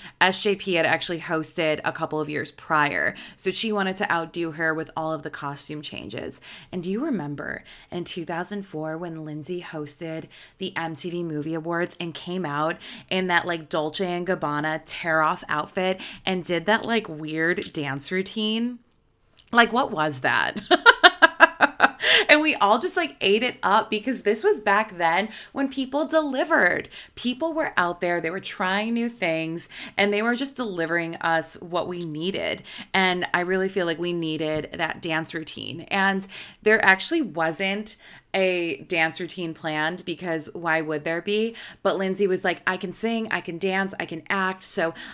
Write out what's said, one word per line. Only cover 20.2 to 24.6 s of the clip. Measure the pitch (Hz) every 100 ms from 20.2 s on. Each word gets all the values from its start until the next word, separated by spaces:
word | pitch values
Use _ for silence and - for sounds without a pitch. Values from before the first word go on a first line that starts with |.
that? | 139 117 71 - -
<laughs> | 359 480 480 349 - 330 - - - - - - - - 466 -
And | 302
we | 311 -
all | 202 233
just, | 349 359
like, | 330 -
ate | 196 214
it | 247 -
up | 185 214 214
because | 214 254 208
this | 202 226
was | 403
back | 403